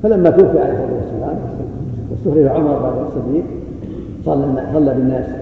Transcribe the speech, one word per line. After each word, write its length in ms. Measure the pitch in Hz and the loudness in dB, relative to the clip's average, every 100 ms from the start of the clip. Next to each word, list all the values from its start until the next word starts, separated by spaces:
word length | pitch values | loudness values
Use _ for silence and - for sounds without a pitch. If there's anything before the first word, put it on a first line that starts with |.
فلما 260 | 214 208 170 | 2 4 6
توفي 300 | 156 196 - | 8 6 6
عليه 140 | - | 2
الصلاة 220 | - - 120 | -2 -2 -4
والسلام 400 | - 113 139 151 123 - - - - - - | -4 -6 -6 -6 -8 -8 -8 -8 -8 -8 -8
واستخلف 400 | - 190 151 139 | -4 2 4 4
عمر 280 | 143 151 135 | 4 0 0
بعد 140 | 127 123 147 | -2 -4 -4
الصديق، 360 | - 120 147 - - - - - - - - - | -4 -2 -2 -2 -8 -10 -12 -10 -10 -12 -8 -2
صلى، 200 | 147 139 131 - | 0 0 -2 -2
صلى 200 | 156 143 | 2 2
بالناس 320 | 127 127 131 - - | 2 0 0 -4 -8